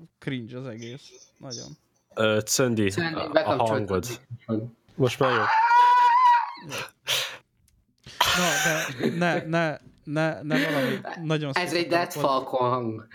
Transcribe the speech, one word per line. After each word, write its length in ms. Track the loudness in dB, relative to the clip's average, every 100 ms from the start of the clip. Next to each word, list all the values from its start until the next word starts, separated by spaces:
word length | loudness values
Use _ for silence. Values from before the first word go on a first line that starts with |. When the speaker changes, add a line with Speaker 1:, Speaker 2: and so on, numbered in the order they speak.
| -20 _
Speaker 1:
cringe 400 | -8 -8 -8 -12
az 80 | -12
egész. 640 | -12 -14 -16 -18 -20 -20 _
Nagyon. 300 | -16 -14 -16 -20 _ _ _
Speaker 2:
Ö, 240 | -2 2 2
Czöndi, 460 | 0 0 2 2 2
Speaker 3:
Czöndi, 240 | 0 -4
Speaker 2:
a, 100 | -4
a 60 | -2
Speaker 3:
bekapcsoltad 380 | 0 0 0 2
Speaker 2:
hangod. 360 | 0 0 -2
Speaker 3:
a 480 | -4 -10 -14 -16 -6
mikrofon. 240 | -6 -6 -14 _ 0
Speaker 2:
Most 220 | 0 2
már 120 | 2
jó. 120 | 2 2 2 4 6 6 6 6 6 6 4 0 -10 -12 -12 -12 _ -6 -4 -4 -10 _ _ _ _ _ _ -12 -2 0 2
Speaker 1:
Na, 120 | 2 2
de 420 | 2 0 -2 -2 -2 0
ne, 260 | 0 0
ne, 340 | 0 0 0 -4 -12 -20
ne, 380 | -6 -2 -2 -2
ne 280 | -2 -2 0
valami 240 | 0 -2 -2 -6 -8
nagyon 280 | -2 -2 0
Speaker 3:
Ez 180 | -2 -2
egy 60 | -2
Speaker 1:
szép 80 | 0
Speaker 3:
Dead 240 | 0 0
Speaker 1:
pont- 140 | -4 -2
Speaker 3:
Falcon 440 | -2 -2 0 0
hang. 360 | 0 -2 -8 -10